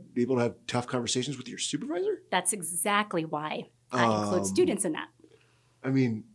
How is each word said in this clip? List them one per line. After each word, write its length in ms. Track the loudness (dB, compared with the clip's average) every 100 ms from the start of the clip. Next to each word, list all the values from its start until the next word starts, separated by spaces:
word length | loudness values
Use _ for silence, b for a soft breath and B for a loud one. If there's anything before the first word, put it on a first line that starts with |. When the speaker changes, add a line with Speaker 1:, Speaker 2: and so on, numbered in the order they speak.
| -6
Speaker 1:
be 100 | 0
able 120 | 2 4
to 40 |
have 140 | 2 -2 -4
tough 220 | -2 0
conversations 500 | -2 0 0 -2 -4
with 100 | -8
your 120 | -6
supervisor? 640 | -4 -4 -4 -2 -2 -4 -2
Speaker 2:
That's 200 | -2 0
exactly 720 | -2 -4 -4 0 0 0 -2
why 460 | -2 -4 -4 -6 -8 _ _
I 120 | 2
include 360 | 4 4 2 0
Speaker 1:
Um, 40 | 0
Speaker 2:
students 380 | 2 2 2
in 100 | -2
that. 160 | -4 -8 _ -20 b b b b _
Speaker 1:
I 80 | 0
mean, 320 | 4 4 2 -6